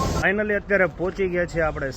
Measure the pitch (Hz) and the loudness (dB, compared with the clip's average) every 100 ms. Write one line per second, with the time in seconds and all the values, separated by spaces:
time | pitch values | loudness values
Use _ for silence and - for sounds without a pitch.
0 | - 156 165 208 214 202 185 196 175 151 | 0 2 2 2 0 -2 2 2 2 0
1 | 180 185 190 175 170 165 156 151 135 | -4 -2 -2 0 -2 0 0 -2 -6